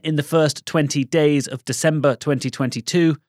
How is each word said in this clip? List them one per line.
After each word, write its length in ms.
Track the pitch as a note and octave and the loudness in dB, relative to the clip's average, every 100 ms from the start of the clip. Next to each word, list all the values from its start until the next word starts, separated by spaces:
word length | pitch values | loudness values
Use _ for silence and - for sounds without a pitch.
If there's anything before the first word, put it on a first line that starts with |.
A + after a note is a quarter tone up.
in 100 | D#3+ | -2
the 80 | D3 | -2
first 420 | - E3 D3+ - | 0 2 2 0
twenty 380 | - E3 C#3+ D3 | -4 -2 0 -2
days 460 | B2+ E3 D3+ C#3+ B2+ | 0 2 4 2 -2
of 160 | C3 | -8
December 500 | - - D#3+ D#3 C#3 | -8 -2 0 2 2
twenty 360 | A#2 D3+ C3+ B2+ | 0 -2 -2 -2
twenty-two, 680 | - B2+ A#2+ - F3+ E3 C#3+ | -4 -4 -4 -2 2 2 0